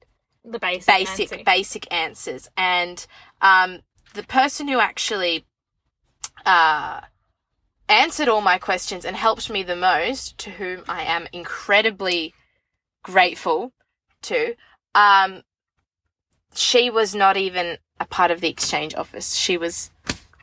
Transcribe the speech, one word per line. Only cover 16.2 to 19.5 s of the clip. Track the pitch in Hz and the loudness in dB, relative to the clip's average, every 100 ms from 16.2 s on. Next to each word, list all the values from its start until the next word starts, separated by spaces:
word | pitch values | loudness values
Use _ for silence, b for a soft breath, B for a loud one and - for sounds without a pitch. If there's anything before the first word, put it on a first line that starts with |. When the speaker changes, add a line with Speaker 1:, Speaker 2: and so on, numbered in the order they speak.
| _ _ _ | _ _ _
Speaker 2:
she | - - 247 247 | -4 2 2 2
was | 220 208 | 2 0
not | 208 196 196 | 2 2 2
even | 190 180 175 160 _ - | -2 -4 -6 -8 _ -12
a | |
part | - - 175 | -6 0 2
of | 170 | 2
the | 165 | -2
exchange | - - 151 151 | -4 -4 -4 -4
office. | - 156 202 - | -8 -10 -8 -6
She | - - | -2 -2